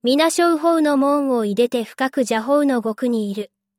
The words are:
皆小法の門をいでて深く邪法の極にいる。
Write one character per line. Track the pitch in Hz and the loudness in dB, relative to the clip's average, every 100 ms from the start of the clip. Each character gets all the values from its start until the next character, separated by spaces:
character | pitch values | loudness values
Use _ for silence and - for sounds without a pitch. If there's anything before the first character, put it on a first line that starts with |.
皆 | 240 277 320 | 0 2 2
小 | 320 339 320 | 2 2 2
法 | 330 330 | 2 2
の | 302 277 | 2 2
門 | 277 285 277 | 2 0 0
を | 247 208 | -2 -2
い | 202 | 0
で | 240 | 0
て | 247 | -2
深 | 214 - 262 | -6 -4 -4
く | 277 | -2
邪 | 233 226 | -2 -2
法 | 226 285 | 0 0
の | 285 247 | 2 0
極 | 220 214 247 | -4 -4 -2
に | 226 208 | -2 -4
い | |
る。 | 202 208 _ _ | -8 -12 _ _